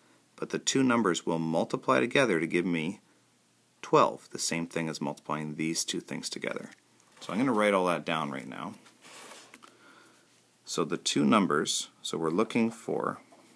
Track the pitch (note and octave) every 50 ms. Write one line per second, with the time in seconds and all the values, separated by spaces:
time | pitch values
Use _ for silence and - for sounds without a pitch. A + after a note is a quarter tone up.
0 | _ _ _ _ _ _ - - - - - - - - - C3+ C3+ B2+ A#2 A#2
1 | G#2+ F#2+ E2+ - - - E2+ E2 E2 D#2+ D#2+ E2+ A2+ - - B2+ - - C3 C3
2 | B2+ A#2+ A#2+ C#3+ C3+ A2+ F2+ D#2+ E2+ E2 E2+ F2 F2 F#2+ E2+ D#2+ D#2 D#2+ G#2 -
3 | _ _ _ _ _ _ _ _ _ _ _ _ _ _ _ - - - - D3+
4 | A#2+ - - - - - - - - - - E2 E2 E2 - E2 E2 D#2+ D2+ -
5 | D2+ C#2+ D2 - - - D2+ D2+ D#2 D2+ D2+ D#2 D#2+ E2 E2 - - - - E2+
6 | - - - - - - - - - - - - - - - _ _ _ _ _
7 | _ _ _ - - - F2 G#2 C3+ C#3 A#2 G#2 G#2 G#2 G2+ F#2+ F#2 F2+ E2+ D2+
8 | - E2+ E2 D#2 D#2 C#2+ C2+ C2+ A#1 - - - D2 F2+ - - - - - _
9 | - - - - - - - - - - - - - - - _ - - - -
10 | - - _ _ _ _ _ _ _ _ _ _ - - - - E2+ D2+ E2+ -
11 | - - - C#3 D3 C#3 B2 G#2+ F#2+ - D2 D2+ D2+ - - - - - _ _
12 | - - - E2 E2 D#2+ E2 F#2+ A2+ - - A#2+ A2+ A2+ A2+ - - - D2+ C2
13 | - - - - - - - - - - -